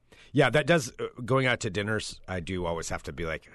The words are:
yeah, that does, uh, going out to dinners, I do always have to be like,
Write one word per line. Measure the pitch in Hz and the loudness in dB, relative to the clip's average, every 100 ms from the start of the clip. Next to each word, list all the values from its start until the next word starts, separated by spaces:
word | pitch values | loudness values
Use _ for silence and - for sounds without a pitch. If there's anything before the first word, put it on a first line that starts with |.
| _ - - | _ -20 -4
yeah, | 131 131 | 4 4
that | 147 139 | 4 4
does, | 170 123 - | 2 2 -6
uh, | 120 - | -10 -8
going | 120 131 131 | 0 2 4
out | 117 | 0
to | 113 | 0
dinners, | 98 104 107 - - - | -2 -2 -2 -4 -12 -8
I | 92 | -6
do | 82 92 85 | -4 -4 -2
always | 85 80 | -4 -4
have | 87 | -8
to | - | -8
be | 82 82 | -8 -6
like, | 78 - | -6 -10